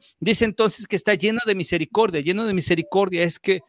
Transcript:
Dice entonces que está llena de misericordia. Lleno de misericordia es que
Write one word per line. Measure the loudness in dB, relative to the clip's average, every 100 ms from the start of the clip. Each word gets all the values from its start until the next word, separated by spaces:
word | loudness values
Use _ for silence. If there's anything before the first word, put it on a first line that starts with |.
| _ -4
Dice | 0 2
entonces | 0 2 0 0 -4
que |
está | -2 0
llena | 0 0 0 0
de |
misericordia. | -2 -2 -2 0 0 2 0
Lleno | -2 -2
de | -2
misericordia | 0 0 0 0 0 0 0
es | -2 -2
que | -2 -2